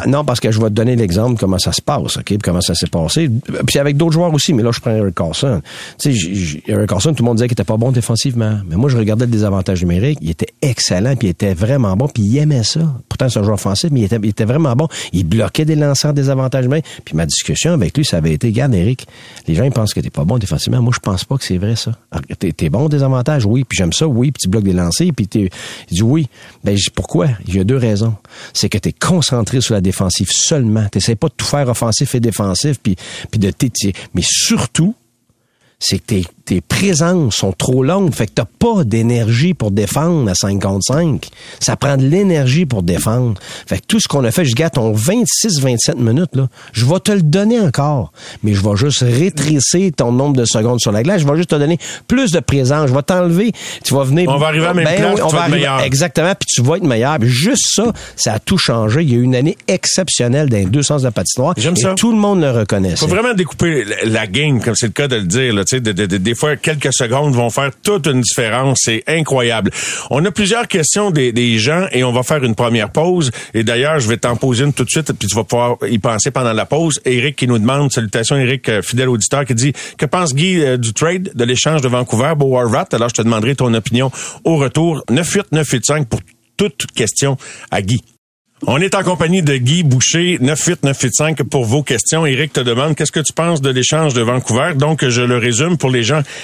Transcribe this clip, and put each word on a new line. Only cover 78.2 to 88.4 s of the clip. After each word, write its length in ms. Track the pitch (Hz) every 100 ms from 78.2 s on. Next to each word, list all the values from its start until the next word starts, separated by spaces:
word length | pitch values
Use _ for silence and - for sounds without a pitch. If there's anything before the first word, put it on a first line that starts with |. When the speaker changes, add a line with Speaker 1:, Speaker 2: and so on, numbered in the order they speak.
| 113 139
Speaker 2:
Eric, 320 | 123 135 -
euh, 140 | 107
fidèle 260 | - 117 131
auditeur, 360 | 120 - 139
qui 100 | 139
dit, « 180 | 117 135 - - -
Que 80 | 147
pense 280 | 185 170
Guy, 260 | 131 185 180
euh, 160 | 139 127
du 160 | 113
trade, 380 | 101 156 185 185
de 100 | 113
l'échange 360 | 120 123 151 156
de 60 | 131
Vancouver, 440 | 123 120 113 139 156
Bo 200 | 135 127
Horvat ? » 300 | 120 131 190
Alors, 160 | 120 120
je 60 |
te 80 | 117
demanderai 320 | 113 113 113
ton 180 | 139 127
opinion 360 | 113 - 120 131 - - -
au 120 | - 165
retour. 460 | 135 156 170 143 -
Neuf 220 | 123 170
huit 200 | 196 196
neuf 160 | 156 151
huit 140 | 139
cinq 220 | - 160 123
pour 120 | 107 - _ _ -
toute 300 | 196 - -
question 420 | - 110 - 139 131 - - -
à 120 | 98
Guy. 200 | 98 127 - _ _ _